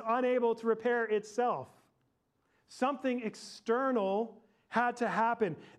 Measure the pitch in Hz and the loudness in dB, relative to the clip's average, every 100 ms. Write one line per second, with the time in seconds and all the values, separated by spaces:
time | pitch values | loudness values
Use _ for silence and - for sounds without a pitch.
0 | 226 240 254 247 233 226 226 220 240 240 | 0 0 2 2 2 0 0 0 2 0
1 | 226 214 208 - 240 165 131 - _ _ | 2 0 -2 -2 0 0 -6 -16 _ _
2 | _ _ _ _ _ _ _ - 254 285 | _ _ _ _ _ _ _ -2 -2 0
3 | 269 247 220 - - - - 240 269 247 | -2 -2 -4 -8 -16 -10 0 2 2 2
4 | 196 196 226 - _ _ - 220 240 240 | 2 0 -2 -8 _ _ -4 0 0 0
5 | 226 175 226 233 202 151 - | -2 2 0 2 0 -2 -10